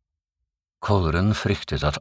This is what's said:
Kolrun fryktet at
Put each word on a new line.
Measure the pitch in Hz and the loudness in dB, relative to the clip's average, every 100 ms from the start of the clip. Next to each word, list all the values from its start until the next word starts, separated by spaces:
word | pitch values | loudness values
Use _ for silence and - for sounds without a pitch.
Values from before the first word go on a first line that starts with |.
| _ _ _ _ _ _ _ - | _ _ _ _ _ _ _ -10
Kolrun | - 101 82 82 101 104 | 0 2 2 2 2 0
fryktet | 107 98 - - 73 | 0 -2 -2 -4 -2
at | - | -2